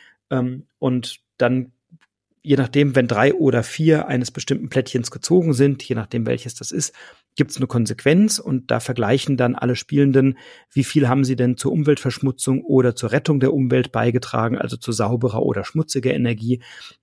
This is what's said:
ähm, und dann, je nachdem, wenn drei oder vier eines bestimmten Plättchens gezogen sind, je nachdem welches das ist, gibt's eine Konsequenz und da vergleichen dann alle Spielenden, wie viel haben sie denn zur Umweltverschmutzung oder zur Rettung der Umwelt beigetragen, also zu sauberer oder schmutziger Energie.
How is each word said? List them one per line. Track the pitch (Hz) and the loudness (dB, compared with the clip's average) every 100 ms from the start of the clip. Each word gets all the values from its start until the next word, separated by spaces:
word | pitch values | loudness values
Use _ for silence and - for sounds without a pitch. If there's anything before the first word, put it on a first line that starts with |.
| _ _ _ | _ _ _
ähm, | 131 123 131 - _ | -4 -2 -6 -16 _
und | 135 127 - - _ - | -2 -2 -4 -12 _ -2
dann, | 127 127 123 _ _ 165 _ _ _ _ | 0 0 -4 _ _ -20 _ _ _ _
je | 156 139 | 0 2
nachdem, | 123 143 143 127 | 2 2 2 2
wenn | 120 | 2
drei | 107 135 | 2 2
oder | 370 143 127 | 4 2 2
vier | 110 - 160 151 - | 0 0 2 2 2
eines | 127 120 | -2 -4
bestimmten | - - 139 - | -6 -4 -4 -2
Plättchens | 135 127 127 120 | -4 -2 -4 -4
gezogen | - - 180 165 | -8 2 2 4
sind, | 127 143 139 | 4 2 0
je | - | -4
nachdem | 113 101 120 113 | -6 -4 -4 -2
welches | 123 120 - | -4 -6 -12
das | 117 | -8
ist, | - - - - - _ - | -6 -6 -8 -20 -20 _ -4
gibt's | 143 - | -4 -2
eine | 127 | -2
Konsequenz | 120 110 117 139 175 214 - | -2 -2 -2 2 4 4 0
und | - 131 - | -4 -6 -2
da | 120 | -2
vergleichen | - 120 107 135 - 127 | -2 -2 0 0 0 0
dann | 123 | 0
alle | 120 123 120 | 0 -2 -4
Spielenden, | - 143 139 131 135 131 - - _ | -2 2 4 4 2 0 -8 -20 _
wie | 143 | -2
viel | 127 151 123 | 0 2 2
haben | 131 | 2
sie | 131 127 | 2 2
denn | 123 123 | 0 0
zur | 139 | -2
Umweltverschmutzung | 170 147 143 131 - 135 - - 135 | 0 2 2 -2 -2 -4 -2 -2 -2
oder | - 131 123 - | 2 2 2 0
zur | 110 | -2
Rettung | 131 - 143 | -2 0 2
der | 131 | 2
Umwelt | 143 127 131 120 | 2 0 0 0
beigetragen, | 113 117 123 120 120 113 - | -2 0 0 -2 -2 -2 -2
also | 117 117 | -6 -8
zu | - | -6
sauberer | 113 104 120 123 110 | -2 -2 0 -2 0
oder | 135 101 | -2 -2
schmutziger | 92 160 156 135 120 | -4 -6 -4 -4 -2
Energie. | - 120 110 113 120 - - - - | -2 -2 -2 -2 -4 -6 -20 -20 -20